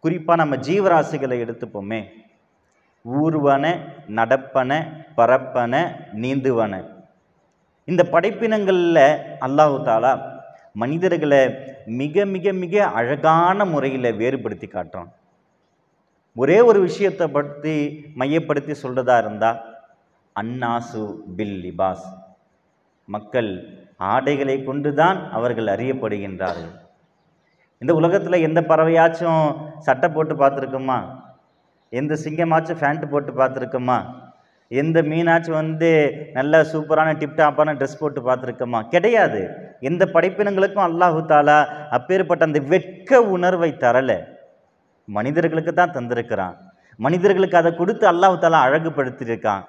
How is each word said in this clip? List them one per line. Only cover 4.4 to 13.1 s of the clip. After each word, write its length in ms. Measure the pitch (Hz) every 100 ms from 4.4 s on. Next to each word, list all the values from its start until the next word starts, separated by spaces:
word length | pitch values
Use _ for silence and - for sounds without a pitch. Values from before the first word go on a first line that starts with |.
| 135 135 127 147 160 - - -
பறப்பன, 580 | 120 131 131 131 120 131 175 - -
நீந்துவன. 600 | 104 123 139 131 120 107 98 - - - _ _ _ _ _ _ _
இந்த 180 | - 175
படைப்பினங்கள்ல 960 | 175 220 196 208 226 214 196 185 170 165 139 151 - -
அல்லாஹ் 360 | 131 143 156 135
தாலா 320 | 123 113 120 131 - - - - _
மனிதர்களை 680 | 107 120 160 185 170 151 139 131 110 - - -
மிக 380 | 117 143 160
மிக 280 | 202 190 180
மிக 340 | 190 180 202 190
அழகான 760 | 117 120